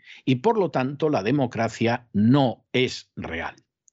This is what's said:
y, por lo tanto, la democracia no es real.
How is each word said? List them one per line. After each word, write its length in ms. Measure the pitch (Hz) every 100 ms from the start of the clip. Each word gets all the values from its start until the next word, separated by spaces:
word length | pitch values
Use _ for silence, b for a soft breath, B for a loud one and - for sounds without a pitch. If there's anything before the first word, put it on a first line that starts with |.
| B B -
y, 100 | 123
por 220 | 208 226
lo 140 | 170
tanto, 380 | 131 131 143 156
la 140 | 135
democracia 840 | 101 147 123 - 113 - 117 123 -
no 520 | 98 110 143 131 - _
es 380 | 127 123 - - -
real. 400 | - 82 78 - _ _ _